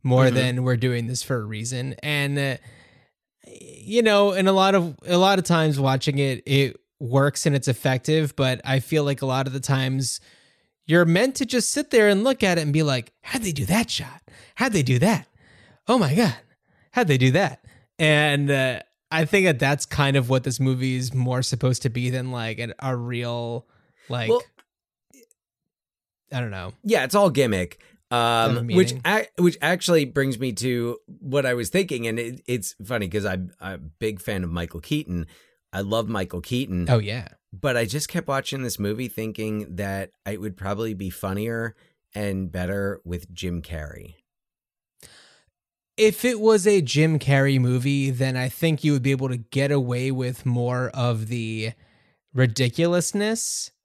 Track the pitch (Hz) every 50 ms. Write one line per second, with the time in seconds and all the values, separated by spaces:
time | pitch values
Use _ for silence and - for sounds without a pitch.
0 | - 131 123 127 135 127 123 127 127 127 123 127 127 127 127 117 123 127 123 120
1 | 117 117 123 - - - 135 120 107 107 110 107 113 120 131 123 127 131 - -
2 | - 147 147 147 143 139 143 143 139 139 127 - _ - - - - _ _ _
3 | _ _ _ _ _ _ _ _ _ - - - - - - - - - 214 240
4 | 226 220 208 202 202 202 185 190 190 190 196 190 190 196 196 196 170 170 139 -
5 | - - 180 175 185 196 196 190 175 - 170 165 156 156 143 139 139 131 131 131
6 | - 156 139 139 143 135 127 - _ - 139 139 139 123 - - _ _ _ _
7 | 135 117 127 135 139 147 - - - 156 139 139 - 139 123 - - 139 131 123
8 | - - 156 160 156 139 - - 135 127 127 - - 131 135 135 - - 160 151
9 | 147 143 139 - 139 131 127 135 131 135 131 139 131 - 139 131 131 131 131 135
10 | 135 123 - - _ _ _ _ _ _ _ _ _ _ _ _ _ - 156 175
11 | 175 165 165 180 233 269 262 - 269 226 254 247 214 - - 285 294 _ - 226
12 | 214 208 202 190 220 262 269 - 214 190 175 170 156 151 143 160 156 147 135 123
13 | 117 - _ _ _ - - 262 220 190 156 143 117 92 180 226 233 - - -
14 | 156 131 - - _ - - - - - _ - 240 269 208 175 135 120 127 123
15 | 147 214 226 147 - _ _ _ _ _ _ _ _ _ _ _ _ - 240 254
16 | 190 131 143 202 240 170 113 - _ _ _ _ _ _ _ _ _ _ - 247
17 | 240 160 139 131 127 131 127 170 202 147 131 _ _ - - _ _ _ _ -
18 | 160 156 151 147 151 147 143 143 143 139 139 135 131 131 120 - - _ _ _
19 | _ _ 160 160 165 151 - 196 185 180 147 117 143 135 143 139 - _ - 147
20 | 143 139 135 139 123 120 131 131 - 135 120 107 131 131 131 127 127 131 127 127
21 | 127 123 127 127 123 127 123 127 123 - - 117 - 127 123 - - 127 113 120
22 | 123 127 127 131 123 131 127 120 113 113 110 101 120 113 - - 135 135 127 120
23 | 120 120 123 120 120 120 120 120 120 117 117 117 - _ _ _ _ _ _ _
24 | _ - 120 123 113 110 117 247 - _ _ _ _ _ _ _ _ _ _ _
25 | _ _ _ _ 453 _ _ _ _ _ _ _ _ _ _ _ _ _ _ _
26 | _ _ _ _ _ _ 139 127 120 113 98 95 90 98 - _ - 208 220 165
27 | 131 131 - 208 202 180 123 131 135 117 104 92 90 85 - _ _ _ _ _
28 | _ _ 123 120 117 117 117 117 113 113 131 120 117 120 175 180 185 120 127 -
29 | - 165 208 214 - - _ - 180 175 165 - 143 156 180 180 - - 175 160
30 | 143 127 - 139 135 135 127 110 131 127 107 - 117 131 123 120 117 117 120 -
31 | _ - - - - 139 131 143 131 127 123 120 117 92 - 185 196 170 139 120
32 | 117 113 110 117 117 117 127 120 _ - 123 117 95 - - _ 98 98 123 113
33 | 101 87 92 107 98 101 92 92 92 87 _ _ - 95 95 71 65 78 78 _
34 | 117 110 107 92 - - 107 95 90 85 85 87 85 85 - 82 - - 151 151
35 | 151 - 90 85 80 - - _ _ _ _ _ _ _ - 95 101 98 110 113
36 | 110 107 113 101 95 90 - 87 - - 127 123 135 - 92 90 87 123 127 113
37 | 104 101 107 123 - - _ _ _ _ - 92 - 139 123 120 117 101 113 151
38 | - - - 175 - - 139 135 135 - 139 135 131 120 - - 101 101 107 113
39 | 127 120 - - 113 110 107 - 110 107 107 107 104 - 90 90 101 98 98 98
40 | 98 - _ _ _ 101 104 92 101 107 90 - 101 98 101 101 113 113 107 92
41 | 98 92 - - - 95 95 101 107 117 117 113 113 113 - _ _ _ _ _
42 | _ _ _ 104 104 101 95 95 95 87 80 90 90 90 98 101 98 98 98 -
43 | _ 85 87 87 - - 90 - - 90 87 85 80 - 85 80 76 73 - -
44 | 50 - 82 _ _ _ _ _ _ _ _ _ _ _ _ _ _ _ _ _
45 | - - - - - _ _ _ _ _ _ _ _ _ _ _ _ _ _ -
46 | 220 214 208 - - 247 247 208 214 220 220 208 175 214 202 196 151 120 - 143
47 | 156 160 160 143 - 135 139 139 135 139 139 131 123 123 127 127 123 139 139 139
48 | 135 135 127 120 131 131 131 127 127 131 - - 165 165 156 139 - 151 147 139
49 | 120 135 139 127 135 131 127 120 113 _ - 135 139 139 147 139 127 123 120 123
50 | 127 135 135 127 127 127 123 - - 127 120 123 120 123 123 123 127 - - 135
51 | 120 123 117 110 110 110 123 120 113 110 110 110 110 113 113 _ _ _ _ _
52 | _ _ _ _ _ _ - 127 127 123 110 - 127 120 - - 165 170 175 180
53 | 165 - - 202 208 214 226 226 - - - - - - _ _